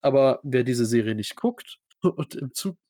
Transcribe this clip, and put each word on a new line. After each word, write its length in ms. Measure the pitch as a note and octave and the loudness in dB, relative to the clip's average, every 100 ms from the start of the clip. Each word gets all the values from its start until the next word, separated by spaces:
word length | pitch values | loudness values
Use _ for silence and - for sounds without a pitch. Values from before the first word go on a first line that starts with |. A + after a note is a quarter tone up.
Aber 380 | C#3 C3+ C3+ B2 | 0 4 4 2
wer 200 | C#3+ B2+ | 0 0
diese 220 | B2 B2 A2+ | 0 0 2
Serie 300 | A#2 G#2+ G#2+ | 2 0 -2
nicht 200 | G2+ - | -6 -4
guckt 440 | A#3+ A#3+ - - _ | -4 -4 -12 -20 _
<laughs> 120 | _ | _
und 340 | F#3 - D3+ - | -4 -2 -8 -10
im 160 | C3+ | -10
Zu-, 240 | - G3 F3 _ | -8 -8 -10 _